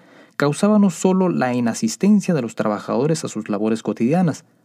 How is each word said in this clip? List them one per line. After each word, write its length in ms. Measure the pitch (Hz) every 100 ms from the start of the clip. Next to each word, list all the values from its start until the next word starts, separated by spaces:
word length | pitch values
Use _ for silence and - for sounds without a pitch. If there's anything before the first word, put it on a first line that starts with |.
| - - - -
causaba 420 | 143 147 202 214
no 100 | 202
solo 400 | - 190 185 180
la 240 | 73 127
inasistencia 800 | 123 120 113 113 - 202 214 -
de 80 | 156
los 140 | 113 -
trabajadores 680 | 107 101 - 110 147 156 104
a 20 |
sus 200 | 110 107
labores 360 | 101 110 113
cotidianas, 640 | - 107 113 170 170 - _ _